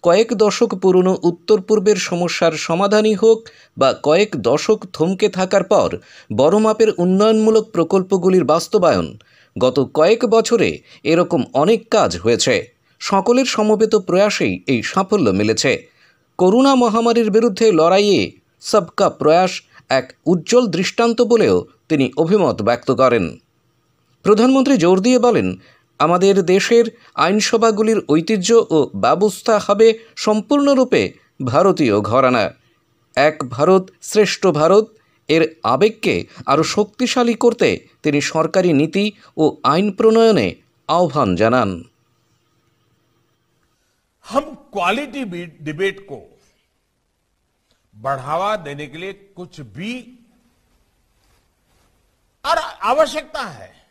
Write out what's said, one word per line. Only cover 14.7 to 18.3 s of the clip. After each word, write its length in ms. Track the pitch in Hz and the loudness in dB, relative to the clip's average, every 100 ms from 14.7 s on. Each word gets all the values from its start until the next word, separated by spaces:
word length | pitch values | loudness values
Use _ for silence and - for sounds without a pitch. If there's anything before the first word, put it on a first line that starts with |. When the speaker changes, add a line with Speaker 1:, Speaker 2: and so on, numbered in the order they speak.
| 123 | -4
Speaker 1:
সাফল্য 460 | 101 - 190 202 127 | -2 -4 -2 0 0
মিলেছে। 580 | 95 104 110 139 92 - _ _ _ _ - | 0 0 0 -2 -2 -6 _ _ _ _ 0
করোনা 380 | 180 226 277 269 | 2 4 4 2
মহামারীর 560 | 240 220 233 233 220 | 2 0 0 0 0
বিরুদ্ধে 400 | 202 226 190 226 | 0 0 0 2
লড়াইয়ে 600 | 170 165 190 208 175 92 | 4 4 2 2 0 -2